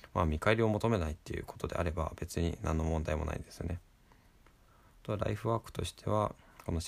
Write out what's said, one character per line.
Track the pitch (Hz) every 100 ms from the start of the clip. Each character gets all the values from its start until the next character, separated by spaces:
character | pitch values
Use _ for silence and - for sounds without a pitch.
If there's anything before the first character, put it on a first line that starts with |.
| -
ま | 98
あ、 | 82
見 | 78
返 | - 113
り |
を | 113
求 | 104 113
め | 110
な | 78
い |
っ |
て | - -
い | -
う |
こ | - -
と | -
で | -
あ |
れ | 85
ば | 82 78 -
別 | 87 -
に | 85 80
何 | 80 80
の |
問 | 80 80
題 | 76 76
も |
な | 78
い | -
ん |
で | -
す | -
よ | 82
ね。 | 87 - - - - - - - - - - - -
あ | -
と |
は | 104
ラ | 104
イ |
フ | 107 113
ワ | 113
ー |
ク | -
と | -
し | 90
て | - -
は、 | 107 104 - - -
こ | -
の |
「思 | 85